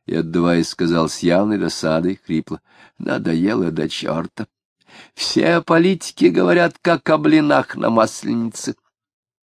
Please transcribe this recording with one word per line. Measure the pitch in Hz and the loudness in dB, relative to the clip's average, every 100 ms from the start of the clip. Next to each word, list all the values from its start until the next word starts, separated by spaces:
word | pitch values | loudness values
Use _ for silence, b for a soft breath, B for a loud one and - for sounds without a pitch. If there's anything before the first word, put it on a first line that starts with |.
| - | -6
и, | |
отдуваясь, | 85 80 87 87 85 80 | -4 -2 0 2 2 0
сказал | - 87 85 80 | -2 0 0 0
с | - | 0
явной | 87 87 104 104 | 0 2 2 -2
досадой, | 85 - 82 80 90 98 | -4 -4 -2 0 -2 -4
хрипло: | - 80 - 80 b b b _ | -4 -6 -4 -12 b b b _
«Надоело | - - - 82 95 113 87 | -6 -4 -2 0 0 0 -2
до | 80 76 | -2 -6
чёрта. | - - 78 85 - 107 _ _ _ b b b | -6 -6 -6 -8 -12 -14 _ _ _ b b b
Все | - - - - 170 | -10 -4 0 2 0
политики | - 165 180 185 - - 175 | 2 2 4 0 -4 0 2
говорят, | 175 180 175 170 - | 4 2 4 2 0
как | 180 165 - | -2 0 2
о | 156 | 0
блинах | 151 156 151 143 127 - | 4 4 4 2 0 -4
на | 117 | 0
масленице». | 113 110 - - 117 117 - - 117 _ _ _ _ _ _ | 2 0 -2 -4 -4 -4 -6 -10 -10 _ _ _ _ _ _